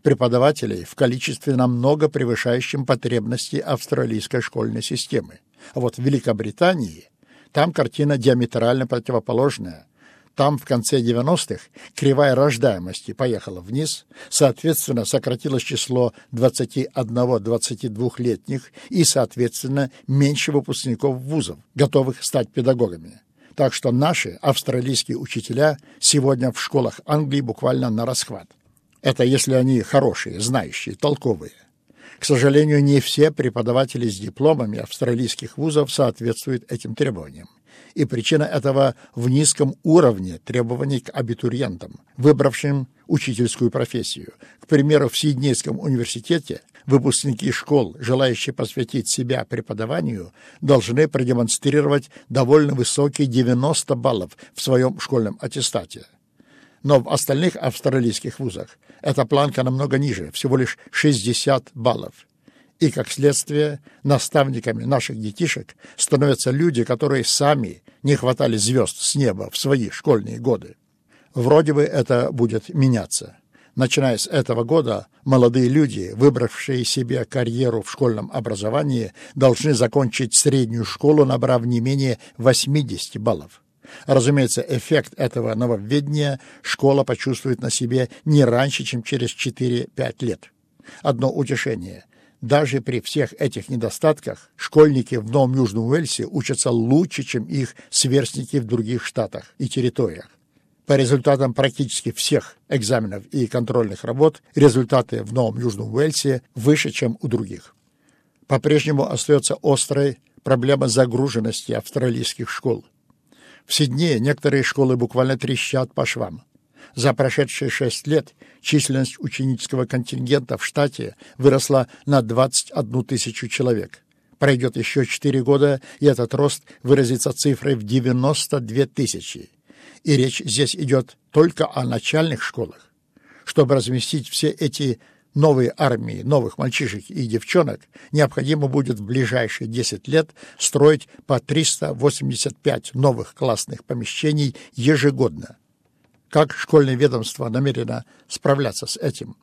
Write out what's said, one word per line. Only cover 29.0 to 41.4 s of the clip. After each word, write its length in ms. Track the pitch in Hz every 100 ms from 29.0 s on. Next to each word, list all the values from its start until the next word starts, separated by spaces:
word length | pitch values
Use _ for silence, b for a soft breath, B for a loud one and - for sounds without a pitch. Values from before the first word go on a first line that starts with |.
Это 220 | 135 131
если 300 | 123 135 139
они 260 | 127 127 123
хорошие, 600 | - 139 131 - - 98
знающие, 540 | 113 127 73 - -
толковые. 580 | - 147 143 127 82 76 _ _ _ _ B B B
К 60 |
сожалению, 580 | - 127 139 143 151 147
не 180 | 143 139
все 300 | - - 151
преподаватели 760 | 147 127 120 117 127 135 127 117
с 100 | 95
дипломами 600 | 104 - 151 151 107 110
австралийских 800 | 104 - 123 120 120 - 113 -
вузов 340 | 160 147 139
соответствуют 800 | - 123 - 117 - - 123 -
этим 240 | 117 -
требованиям. 540 | 113 143 92 73 73 - _ b b b
И 100 | -
причина 400 | 135 120 - 151
этого 500 | 151 147 135 135 135 B B
в 140 | 123 123
низком 460 | 139 147 - 139 -
уровне 560 | 170 170 131 98 92 85
требований 640 | - 123 117 123 139 131
к 100 | -
абитуриентам, 880 | 147 117 113